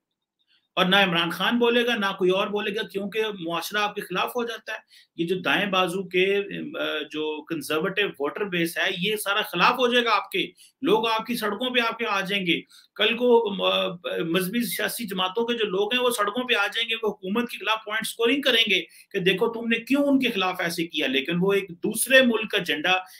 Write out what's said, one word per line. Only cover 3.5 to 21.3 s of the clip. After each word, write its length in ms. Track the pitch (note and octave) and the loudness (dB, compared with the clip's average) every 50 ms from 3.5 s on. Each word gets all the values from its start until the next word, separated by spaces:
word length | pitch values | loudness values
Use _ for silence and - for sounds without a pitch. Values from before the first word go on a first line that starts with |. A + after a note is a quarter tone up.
| E3+ E3 E3 - G3+ G#3 | -4 -4 -4 -4 -2 -2
आपके 200 | G#3 G3+ - G3+ | -2 -2 -4 -6
खिलाफ 320 | F#3+ - F3 G3 A#3 A#3 - | -8 -4 -4 -2 -2 -2 -2
हो 80 | B3 A#3 | -4 -4
जाता 280 | A#3 A3+ G#3 - A3 A3 | -4 -6 -8 -8 -8 -8
है। 100 | - - _ - - - _ _ D#3+ | -8 -8 _ -20 -20 -20 _ _ -4
ये 60 | E3+ | -2
जो 100 | F3 F#3+ | -2 -2
दाएं 360 | F3+ - C#3+ C#3+ F3 G3+ G3+ | -2 0 0 0 2 0 0
बाजू 320 | F#3+ F#3 F#3 F3 F3 G3 F#3+ | 2 2 2 0 0 -4 -4
के, 320 | F3 F3+ F3+ F#3+ G3 G3+ G3+ | -2 0 2 2 2 2 0
अ, 680 | G3+ G3+ F3+ E3 D#3+ D3+ - C#3+ D3+ D#3 D#3 D3+ D3 - | -2 -4 -6 -10 -8 -8 -6 -6 -4 -4 -4 -6 -6 -8
जो 300 | D3+ D3+ D#3 D#3 D3+ D3+ | -8 -6 -6 -6 -6 -8
कंजर्वेटिव 720 | D3+ - E3 D3+ C#3 - D3+ D#3+ E3 G3 F#3 G#3 G3+ F3+ - - | -8 -8 -8 -6 -4 -2 -2 -2 -2 -2 0 -2 -2 -2 -2 -4
वोटर 220 | C#3 D3+ - G3+ G#3 | -4 -4 -4 -4 -6
बेस 320 | G3 F3 F3 E3+ E3+ - | -4 -2 -2 -2 -2 -2
है, 240 | D#3 E3+ F#3+ F#3+ F3 | -2 -2 -2 -2 -2
ये 160 | F3 G#3+ G#3+ | -2 -2 -2
सारा 240 | G#3+ - G3 G3+ G#3+ | -2 -2 -2 -2 -2
खिलाफ 360 | G3+ - F3 F3 F#3+ A#3+ A#3+ | -2 -2 0 2 4 4 4
हो 160 | B3+ B3+ B3 A#3+ | 4 2 2 4
जाएगा 180 | B3 A#3+ A#3 | 2 2 2
आपके, 420 | G#3+ G3 - - - F#3 C#3+ - - _ - - _ _ C3+ | 2 0 0 -2 -4 -4 -4 -4 -8 _ -20 -20 _ _ 0
लोग 240 | E3 G#3 A#3 A#3 | 2 2 4 2
आपकी 280 | A3+ A3 A3 A3 B3 A#3 | 2 0 -2 -2 -4 -4
सड़कों 380 | - G#3+ G#3 G#3 G3+ B3+ B3+ B3+ | -2 -2 -2 -2 -2 -4 -2 0
पे 80 | B3 | 0
आपके 240 | A#3 A3+ A3 A3+ A#3 | 0 0 -2 -4 -2
आ 160 | G#3+ G3+ G3 | -2 -2 -2
जाएंगे। 420 | F#3 F3+ G3+ G3+ F#3 E3+ D#3 - - _ - - - _ - | -2 -2 -2 -2 0 0 -2 -2 -4 _ -20 -20 -20 _ -4
कल 180 | - G#3 A3+ A#3 | 0 0 0 2
को, 260 | A3+ B3 B3 A#3 A#3 | 2 4 6 6 6
अ, 600 | A3+ G3+ G3 F3+ F#3 F#3 F#3+ F#3+ F#3+ F#3 F3 F3 - - F#3+ F#3 | 4 2 -2 0 0 2 2 2 0 -2 -4 -6 -6 -4 -4 -2
मजहबी 440 | F3 E3 E3+ F#3+ F#3 F3+ G#3+ A#3+ A#3+ | -2 0 0 0 0 0 -2 -2 -2
सियासी 420 | F3 - - G#3+ G3 - - A#3+ | -2 -4 -4 -4 -4 -4 -6 -8
जमातों 400 | F#3 G3 F#3 F#3 F#3 - A#3 A#3 | -6 -4 -2 -4 -2 -2 -2 -2
के 80 | A#3 A#3+ | 0 0
जो 120 | A3+ G#3+ | -2 -2
लोग 280 | F#3+ F3+ G3 G#3+ - B3 | 0 0 0 0 2 2
हैं, 80 | B3+ | 2
वो 100 | B3 B3 | 2 2
सड़कों 320 | A#3 G#3 G3+ G3+ G3+ B3+ B3 | 2 0 0 0 -2 -2 0
पे 120 | A#3+ A3+ | 2 2
आ 120 | G3+ G3+ | 2 2
जाएंगे, 280 | G#3 - A#3 A#3 A3+ A3+ | 0 -2 -4 -4 -4 -4
वो 120 | A3+ - | -4 -2
हुकूमत 400 | G#3 - - F#3+ F#3 G3+ A#3+ B3 A#3 | -4 -4 -4 -4 -4 -2 -2 -2 -2
के 60 | - | -6
खिलाफ 260 | - F#3+ G#3 A3 A3 - | -4 -2 -2 -2 -2 -2
पॉइंट 200 | G#3 G#3 A3 G#3+ | -4 -4 -4 -4
स्कोरिंग 380 | - - - A#3 B3 C#4 C#4+ C#4 | -4 -2 0 2 2 2 2 2
करेंगे 360 | C4+ A#3 A3+ A3+ G#3 F#3+ F3 | 4 4 4 4 4 2 0
कि 400 | - - - - - _ - G3 | 0 -4 -12 -20 -12 _ -4 0
"देखो, 280 | F3 F#3+ - - A#3 | 2 2 2 2 2
तुमने 320 | A3+ A3+ A#3 A#3 A3+ A3+ A3+ | 0 -2 -2 -2 -2 -2 -2
क्यों 240 | - - C4+ C#4+ C#4+ | 0 0 2 2 4
उनके 260 | C#4+ C4+ C4 B3 A3 | 4 4 4 2 2
खिलाफ 320 | G3+ G3 F#3 F#3 F3+ F#3 | 0 0 -2 -2 -2 -2
ऐसे 220 | F3 E3+ E3+ F3 E3 | -2 -2 -2 -4 -4
किया।" 240 | E3+ - D3+ C#3+ | -4 -4 -2 -2
लेकिन 280 | B2+ C3 C#3 C3+ E3 | 0 0 0 0 0